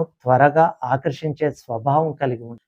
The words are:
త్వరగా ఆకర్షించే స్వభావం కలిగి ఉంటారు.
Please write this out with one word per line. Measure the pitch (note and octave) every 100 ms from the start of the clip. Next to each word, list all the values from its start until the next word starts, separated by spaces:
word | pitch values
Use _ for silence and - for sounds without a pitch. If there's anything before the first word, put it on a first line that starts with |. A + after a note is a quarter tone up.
| D#3+ _
త్వరగా | B2 B2+ C#3+ D3+ E3 -
ఆకర్షించే | B2+ C3 D#3+ C3+ D#3 C#3+ D3+
స్వభావం | - - A2+ B2+ D3 D#3+
కలిగి | D3 C3+ A#2+
ఉంటారు. | A#2 A#2